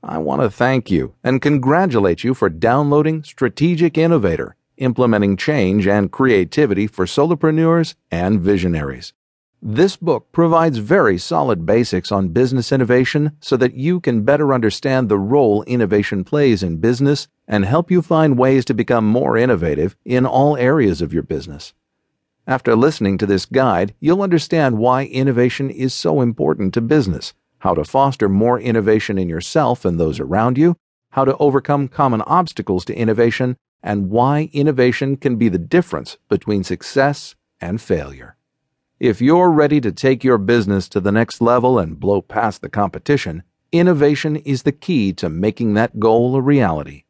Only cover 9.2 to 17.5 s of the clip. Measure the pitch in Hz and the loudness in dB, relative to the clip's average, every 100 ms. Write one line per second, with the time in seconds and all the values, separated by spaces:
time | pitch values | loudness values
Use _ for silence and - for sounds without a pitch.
9.2 | _ _ _ _ - 110 190 - 170 127 | _ _ _ _ -8 0 0 0 -4 -4
10.2 | _ - 170 165 165 123 104 190 131 90 | _ 0 2 4 2 0 0 2 4 0
11.2 | - 165 143 98 82 110 120 92 - 101 | -2 -2 0 -2 0 0 2 -2 -2 -2
12.2 | 95 85 127 127 113 135 120 123 127 147 | -2 0 0 0 -2 -2 2 2 2 0
13.2 | 151 147 - 131 127 127 143 180 170 120 | -4 -6 -4 0 0 -2 -2 -2 0 0
14.2 | 104 143 147 131 113 - 139 131 120 101 | 2 0 2 2 0 -2 -2 -2 0 0
15.2 | 98 143 123 104 107 123 107 104 101 101 | 2 2 4 2 0 -2 2 0 0 -4
16.2 | 92 147 143 107 92 82 110 123 139 147 | -4 0 2 2 -2 -2 0 2 0 0
17.2 | - _ _ | -4 _ _